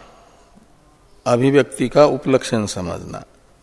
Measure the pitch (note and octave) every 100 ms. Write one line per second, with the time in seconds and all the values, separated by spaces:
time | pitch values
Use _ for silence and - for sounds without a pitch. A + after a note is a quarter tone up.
0 | - - _ _ _ _ _ _ _ _
1 | _ _ - A#2+ C3+ C#3 B2 - B2+ C#3+
2 | D3 C3+ - C3 - A2+ G2+ G2 F2 F2
3 | F2+ - - _ _ _